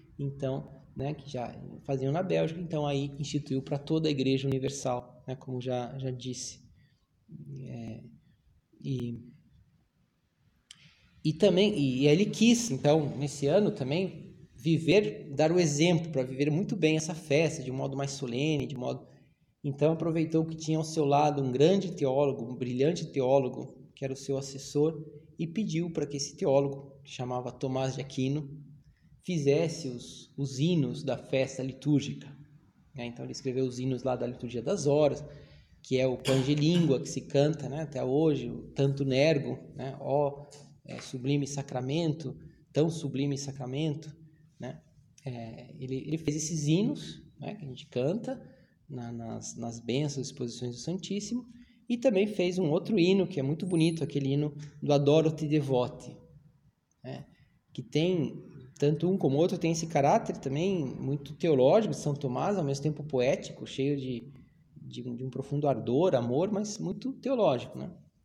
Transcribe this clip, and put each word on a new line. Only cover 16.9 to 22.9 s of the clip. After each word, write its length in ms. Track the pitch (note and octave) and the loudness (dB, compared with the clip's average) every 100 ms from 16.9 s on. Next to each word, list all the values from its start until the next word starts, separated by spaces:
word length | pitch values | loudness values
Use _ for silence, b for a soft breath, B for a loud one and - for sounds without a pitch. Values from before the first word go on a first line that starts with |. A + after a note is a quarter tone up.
| D#3 | 2
essa 180 | D#3+ | -2
festa, 480 | D#3+ - C#3+ D#3 - | -6 2 4 4 0
de 80 | B2+ | -6
um 60 | C3 | -4
modo 200 | C#3 C3+ | -4 -4
mais 140 | C#3 | -6
solene, 560 | - B2 A#2+ D#3 D3 B2 | -6 -4 -2 0 0 -2
de 100 | B2 | -4
modo, 300 | B2+ C3 - b b b _ _ | -6 -6 -10 b b b _ _
então 300 | C#3+ C#3 D3 | -6 0 2
aproveitou 520 | D#3+ E3 E3 D#3+ D#3+ | 2 0 0 2 0
que 120 | D#3+ - | 0 -4
tinha 220 | D#3 D#3 | -2 -2
ao 60 | |
seu 200 | D#3 D#3+ | 0 0
lado 380 | C#3 C#3+ D3+ C#3 | 4 4 4 2
um 100 | C3 | 0
grande 400 | B2 E3 G3 E3 | 4 6 4 0
teólogo, 520 | - C3+ C3+ C#3+ A#2 | -2 0 2 2 0
um 120 | A#2 B2 | -6 -6
brilhante 500 | B2 B2 D3 | -4 2 2